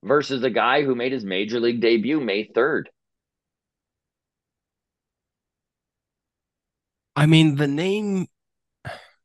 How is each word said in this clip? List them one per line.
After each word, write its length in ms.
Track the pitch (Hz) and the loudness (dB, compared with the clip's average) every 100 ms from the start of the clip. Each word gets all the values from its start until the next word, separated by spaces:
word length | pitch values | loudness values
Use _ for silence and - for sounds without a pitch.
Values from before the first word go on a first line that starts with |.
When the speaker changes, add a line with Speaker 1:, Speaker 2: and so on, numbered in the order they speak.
Speaker 1:
versus 400 | 98 147 139 135 | -2 0 0 -4
a 60 | 127 | -2
guy 340 | 107 117 143 | 0 0 0
who 100 | 139 120 | 0 -2
made 160 | 127 | -4
his 120 | 131 98 | -6 -4
major 340 | 92 107 120 | -4 -4 -2
league 220 | 120 120 | -2 0
debut 380 | 113 117 113 156 | 2 2 0 -2
May 240 | 113 101 | -2 -4
third. 460 | 104 113 139 120 - _ _ _ _ _ _ _ _ _ _ _ _ _ _ _ _ _ _ _ _ _ _ _ _ _ _ _ _ _ _ _ _ _ _ _ _ _ _ _ _ _ _ 143 | -4 -2 0 -2 -6 _ _ _ _ _ _ _ _ _ _ _ _ _ _ _ _ _ _ _ _ _ _ _ _ _ _ _ _ _ _ _ _ _ _ _ _ _ _ _ _ _ _ 2
Speaker 2:
I 100 | 151 | 6
mean, 300 | 160 156 143 | 6 6 2
the 120 | 143 | -2
name, 600 | 147 185 208 208 190 165 _ _ _ _ _ - - - _ | -2 -2 -2 -2 -4 -6 _ _ _ _ _ -16 -16 -20 _